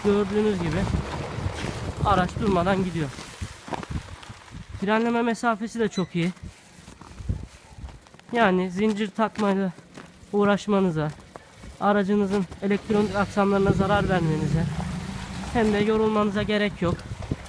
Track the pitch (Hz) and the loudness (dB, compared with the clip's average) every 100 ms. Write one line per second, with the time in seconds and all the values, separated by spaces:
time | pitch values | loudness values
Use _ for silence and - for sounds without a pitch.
0 | 208 202 196 208 214 190 170 160 170 - | 4 2 2 2 2 2 0 0 0 0
1 | - - - - - - - - - - | -2 -8 -8 -6 -6 -4 -8 -6 -8 -2
2 | 208 185 180 - 220 180 180 190 185 165 | 2 4 2 0 2 2 4 2 0 -2
3 | 139 - - - - - - - - - | -4 -6 -14 -12 -12 -12 -10 -10 -6 -8
4 | - - - - - - - - 196 220 | -8 -16 -16 -18 -18 -18 -14 -6 0 2
5 | 233 233 240 220 240 214 226 233 214 - | 2 2 0 0 0 -2 -4 -2 -2 0
6 | 170 175 170 - - - - - - - | -2 0 -2 -4 -16 -18 -20 -20 -20 -20
7 | - - - - - - - - - - | -20 -10 -6 -6 -8 -18 -20 -18 -18 -18
8 | - - - 240 214 185 185 180 220 202 | -20 -20 -4 2 4 4 0 0 0 0
9 | 214 214 214 - 208 196 190 - - - | -4 -2 -2 2 2 2 0 -4 -20 -20
10 | - - - 208 202 202 - 196 190 160 | -20 -20 -4 2 4 2 2 2 2 0
11 | 151 - - - - - - - 196 208 | -2 -6 -16 -20 -20 -20 -18 -2 2 2
12 | 190 208 196 202 175 - 202 202 - 208 | 2 2 2 0 -2 -4 -2 -2 2 2
13 | 208 196 196 208 196 202 196 196 190 202 | 2 0 0 2 2 4 4 4 4 2
14 | 190 185 160 156 151 156 - - - - | 4 2 2 0 0 0 0 -2 -6 -6
15 | - - - - - 240 214 208 208 220 | -8 -10 -10 -10 -4 2 2 4 2 4
16 | 220 214 214 202 208 208 208 - 175 175 | 2 2 2 0 0 0 0 0 -2 -2
17 | - - - - | -6 -12 -6 -8